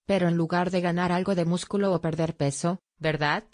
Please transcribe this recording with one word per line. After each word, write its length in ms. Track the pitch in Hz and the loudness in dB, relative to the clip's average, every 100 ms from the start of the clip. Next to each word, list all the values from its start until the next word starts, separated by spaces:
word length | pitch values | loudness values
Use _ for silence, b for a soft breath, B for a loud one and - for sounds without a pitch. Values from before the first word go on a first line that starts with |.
| - | -2
pero 220 | 196 175 | 0 2
en 100 | 170 | 2
lugar 320 | 165 175 180 | 0 0 0
de 120 | 180 | 0
ganar 300 | 175 170 180 | 0 0 0
algo 220 | 180 185 | 0 0
de 120 | 180 165 | 0 0
músculo 460 | 175 - 202 196 | -2 -2 0 0
o 60 | 170 | 0
perder 380 | 165 156 165 - | 0 -2 -2 0
peso, 420 | 139 - 170 185 _ _ | -2 0 -2 -4 _ _
¿verdad? 440 | 156 151 147 175 - | -4 0 0 -2 -6